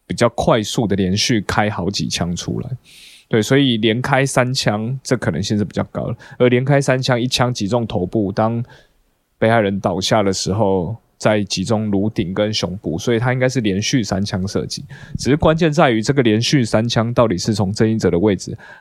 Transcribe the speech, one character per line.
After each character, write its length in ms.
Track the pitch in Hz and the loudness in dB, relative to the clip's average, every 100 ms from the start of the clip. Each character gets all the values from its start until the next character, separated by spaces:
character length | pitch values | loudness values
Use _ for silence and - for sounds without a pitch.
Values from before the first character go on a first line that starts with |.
| - | -10
比 80 | 90 | 0
较 140 | 117 | 0
快 340 | - - 127 | 2 2 2
速 240 | 104 - 104 | 0 -2 -2
的 80 | 98 | 0
连 200 | 92 104 | 0 0
续 260 | - 113 | 0 0
开 280 | - - 107 | 0 0 -2
好 200 | 104 87 | -2 -6
几 180 | 98 60 | -4 -6
枪 260 | - 85 | -4 -4
出 280 | 87 - 58 | -4 -6 -6
来。 80 | - 127 - - - - _ | -8 -12 -14 -20 -20 -20 _
对， 140 | 113 | 0
所 160 | 104 139 | 2 2
以 180 | 135 113 | 2 2
连 240 | 113 117 | 0 0
开 240 | 135 135 135 | 0 0 2
三 280 | 135 123 | 2 0
枪 440 | 131 123 104 110 135 | 0 -2 -2 -4 -6
这 140 | - 127 | -2 -2
可 140 | 110 | 0
能 120 | 78 | -4
性 140 | 107 104 | -2 -2
是 80 | 101 | -2
比 80 | |
较 100 | - 101 | -4 -6
高 220 | - - | -6 -6
的， 80 | 120 - - | -8 -12 0
而 100 | 123 | 2
连 160 | 123 | 4
开 160 | 131 143 | 2 2
三 220 | 143 131 | 2 0
枪， 180 | 131 120 | 0 0
一 80 | 123 | 0
枪 260 | - 123 | 0 0
击 140 | 120 98 | -2 -2
中 180 | 120 117 | -2 -2
头 200 | 101 90 | -4 -2
部， 260 | 113 95 | -2 -2
当 320 | 98 113 117 120 - _ _ _ _ _ _ | 0 0 0 -6 -12 _ _ _ _ _ _
被 120 | 113 | 2
害 100 | 117 | 4
人 200 | 101 98 | 2 0
倒 200 | 98 90 | -2 -2
下 220 | - 113 | 0 2
的 100 | 98 | 2
时 220 | 95 - | -2 -2
候 420 | 107 101 95 82 113 _ _ | 0 0 0 -2 -8 _ _
再 260 | 113 107 | 0 0
击 200 | 98 - | 0 -4
中 260 | 92 110 107 | -2 -2 0
颅 180 | 98 110 | 0 0
顶 260 | - 87 95 | -2 -4 -2
跟 180 | 104 | -2
胸 240 | 107 92 95 | -2 -6 -6
部， 220 | - 78 | -6 -4
所 160 | - 113 | 0 0
以 40 | |
他 140 | 123 | 0
应 60 | 127 | 0
该 100 | 127 | 0
是 120 | 127 | 0
连 200 | 104 95 | 0 -2
续 220 | 101 131 | 0 -2
三 200 | 98 95 | 0 -2
枪 240 | 101 98 95 | -2 -4 -4
射 160 | 87 - | -4 -6
击。 180 | - - - - - | -8 -12 -18 -12 -6
只 140 | 113 | 0
是 40 | 151 | 2
关 220 | 165 160 | 4 4
键 160 | 170 | 2
在 160 | 147 147 | 4 4
于 140 | 113 | 4
这 100 | 107 | 2
个 80 | 139 | 2
连 180 | 117 107 | 4 2
续 240 | 120 147 | 2 2
三 240 | 113 110 117 | 2 0 2
枪 240 | 120 113 | 0 0
到 140 | 120 113 | 2 2
底 80 | 87 | 2
是 160 | - | 0
从 200 | 104 95 | 0 0
郑 160 | 101 110 | 2 2
信 80 | 110 | 2
哲 140 | 92 | 2
的 60 | 85 | 2
位 180 | 104 92 | 2 0
置 200 | - - - - | -4 -12 -16 -20